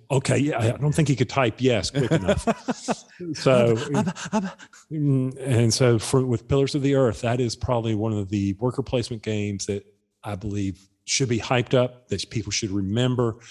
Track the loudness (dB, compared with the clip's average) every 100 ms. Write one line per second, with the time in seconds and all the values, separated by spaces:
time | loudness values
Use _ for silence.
0 | -4 -2 2 2 0 0 0 0 0 2
1 | 2 2 0 2 0 2 2 2 0 -2
2 | 0 2 2 0 0 -2 -4 -6 -6 -8
3 | -10 -14 -10 -2 4 4 4 2 0 -2
4 | -2 -4 -4 -4 -4 -8 -20 -20 -10 -2
5 | 2 2 0 -4 0 4 4 4 4 4
6 | 2 0 2 -2 0 0 2 0 2 4
7 | 2 0 -2 0 -2 -4 -2 0 0 -2
8 | 0 -2 -2 0 0 0 -2 -2 -2 -2
9 | -4 -6 -4 -4 -4 -4 -6 -6 -8 _
10 | _ _ -10 -8 -4 -4 -4 -6 _ _
11 | -6 -2 0 0 2 0 4 2 2 -2
12 | -8 -6 -4 -6 -4 -4 -4 -2 -2 0
13 | 0 2 0 -2 -12